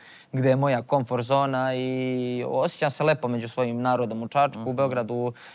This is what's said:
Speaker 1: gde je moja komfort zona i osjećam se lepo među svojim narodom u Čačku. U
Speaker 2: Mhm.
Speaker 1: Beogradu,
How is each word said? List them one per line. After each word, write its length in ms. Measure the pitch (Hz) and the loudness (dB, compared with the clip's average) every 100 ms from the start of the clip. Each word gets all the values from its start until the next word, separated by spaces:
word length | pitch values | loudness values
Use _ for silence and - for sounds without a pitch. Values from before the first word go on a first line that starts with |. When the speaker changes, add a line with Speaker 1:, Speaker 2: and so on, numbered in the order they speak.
| - - - | -18 -20 -8
Speaker 1:
gde 180 | 131 131 | 0 4
je 60 | 131 | 4
moja 260 | 143 120 | 4 0
komfort 420 | 123 143 117 123 | 2 0 2 -2
zona 520 | 117 139 139 131 131 127 | 2 2 2 0 0 0
i 140 | 127 131 127 127 123 123 123 | -2 -2 -2 -2 -2 -4 -2
osjećam 420 | 131 165 - 147 | 0 0 0 -2
se 120 | - | 2
lepo 240 | 147 147 123 | 2 2 0
među 200 | 120 113 | -2 -4
svojim 320 | - 123 120 | -2 -2 0
narodom 420 | 127 123 117 113 | 0 0 0 -4
u 40 | 113 | -2
Čačku. 320 | 143 143 113 | 2 2 0
U 40 | |
Speaker 2:
Mhm. 120 | 120 127 | -4 0
Speaker 1:
Beogradu, 580 | 135 127 113 120 120 117 - | 0 0 -2 -2 -4 -6 -16